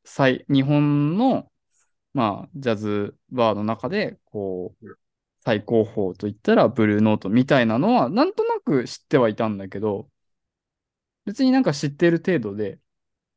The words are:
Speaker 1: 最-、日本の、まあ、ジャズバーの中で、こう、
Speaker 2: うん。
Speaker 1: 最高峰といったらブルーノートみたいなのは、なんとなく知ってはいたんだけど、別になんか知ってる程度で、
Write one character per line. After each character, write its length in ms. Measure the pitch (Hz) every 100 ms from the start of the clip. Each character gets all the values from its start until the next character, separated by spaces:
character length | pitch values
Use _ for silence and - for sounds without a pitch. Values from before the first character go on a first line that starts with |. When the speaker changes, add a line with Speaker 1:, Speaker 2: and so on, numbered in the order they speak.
Speaker 1:
最-、 400 | - - 135 127 -
日 100 | 139
本 540 | 135 147 147 143 147 180
の、 340 | 262 156 - _ _ _ _ _ _
ま 300 | 139 110 95 -
あ、 20 |
ジ 160 | 156 127
ャ 60 | 104
ズ 400 | 107 104 101 - _
バ 220 | 127 113
ー 20 |
の 100 | 101
中 240 | 107 110 131
で、 300 | 202 185 - _
こ 480 | 107 98 90 90 _
う、 40 | 104
Speaker 2:
う 60 |
ん。 40 | - _ _ _ _
Speaker 1:
最 220 | - 107
高 200 | - 117
峰 300 | 107 - 95
と 140 | 90 104
い 40 |
っ 20 |
た 200 | 104 -
ら 140 | 226 123
ブ 180 | - 107
ル 120 | 104
ー 40 |
ノ 120 | 107
ー 20 | 107
ト 140 | 95
み 160 | 117 127
た 160 | 143
い 40 | 113
な 120 | 110
の 160 | 190
は、 160 | 247 127
な 160 | 196 359
ん 80 |
と 100 | 440
な 160 | 453 466
く 240 | - 139
知 160 | 123 -
っ 20 | _
て 80 | 143
は 140 | 117
い 60 | 104
た 120 | 110
ん 80 | 101
だ 120 | 95
け 120 | 98
ど、 300 | 107 98 - _ _ _ _ _ _ _ _ _ _ _
別 200 | - 202
に 60 | 262
な 100 | 262
ん 20 |
か 100 | 254
知 140 | 143 151
っ 40 |
て 180 | 143 170
る 80 | 165
程 220 | 165 165
度 140 | 107
で、 240 | 101 101 - _ _ _ _ _